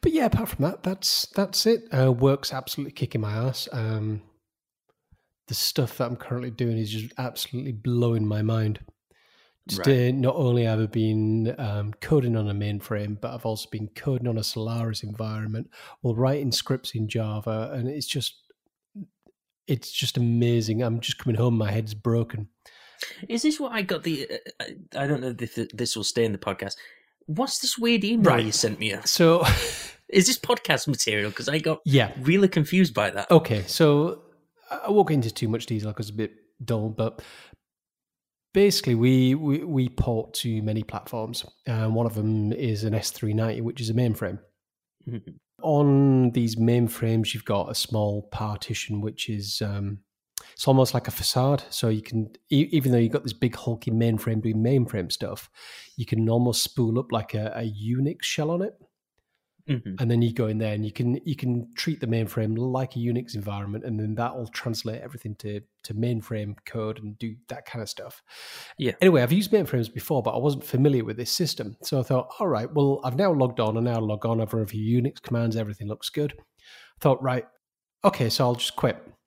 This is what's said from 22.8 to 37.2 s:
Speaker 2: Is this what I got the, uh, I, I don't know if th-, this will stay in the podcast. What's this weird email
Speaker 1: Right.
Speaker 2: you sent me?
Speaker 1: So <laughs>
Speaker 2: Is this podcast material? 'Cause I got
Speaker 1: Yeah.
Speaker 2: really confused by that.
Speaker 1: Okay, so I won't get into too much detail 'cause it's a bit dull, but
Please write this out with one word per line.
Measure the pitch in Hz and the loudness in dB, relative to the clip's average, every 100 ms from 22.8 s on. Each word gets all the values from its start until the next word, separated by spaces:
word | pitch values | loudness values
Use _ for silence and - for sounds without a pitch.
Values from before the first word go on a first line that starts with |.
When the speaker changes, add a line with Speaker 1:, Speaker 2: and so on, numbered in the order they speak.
| - - - - - | -20 -16 -16 -14 -6
Speaker 2:
Is | 233 | -2
this | 311 302 | 0 0
what | 277 | -4
I | 226 | -4
got | 190 170 | -2 -2
the, | 165 151 - | -2 -4 -4
uh, | - - - - 98 87 | -8 -12 -12 -12 -12 -10
I, | - | -4
I | 139 | 0
don't | 147 | 0
know | 127 117 | -2 -6
if | 117 - | -8 -6
th-, | 113 | -6
this | 110 120 - | -4 -4 -2
will | |
stay | 104 - | -2 2
in | 113 | 0
the | 98 | 0
podcast. | - 95 98 - - - _ _ - 156 | -4 -4 -6 -10 -16 -20 _ _ -8 -4
What's | 269 - | -2 -2
this | 247 - | -4 0
weird | 233 233 | 2 2
email | 196 233 185 | 2 4 6
Speaker 1:
Right. | 131 | 6
Speaker 2:
you | 110 | 2
sent | - 113 107 | 0 0 0
me? | 107 98 | -4 -2
Speaker 1:
So | - - 170 170 139 - - - | -2 4 6 6 4 2 0 -6
<laughs> | - - _ | -12 -18 _
Speaker 2:
Is | 202 185 | 4 4
this | 254 | 2
podcast | - 240 - 139 - | 0 -2 0 0 2
material? | 131 - 104 104 | 0 0 0 0
'Cause | 101 120 | -4 -2
I | 151 | -2
got | 160 156 - | -2 -2 4
Speaker 1:
Yeah. | 135 107 117 | 4 4 0
Speaker 2:
really | 131 185 196 | 2 6 6
confused | 185 147 185 180 | 4 2 4 4
by | 113 104 | 4 -2
that. | 95 - | -2 6
Speaker 1:
Okay, | 170 165 107 90 | 6 6 -2 -2
so | - 156 147 160 190 - _ _ _ _ | 4 6 6 2 -2 -12 _ _ _ _
I | - - | -8 0
won't | 208 165 | 4 4
get | |
into | 151 113 | 2 0
too | - 117 | -2 -2
much | 113 - | -2 -4
detail | 110 107 | -6 -4
'cause | 104 104 | -6 -8
it's | |
a | 104 | -4
bit | 110 - _ _ | -6 -6 _ _
dull, | 117 113 107 | -4 -2 -2
but | 110 113 - | -2 -4 -4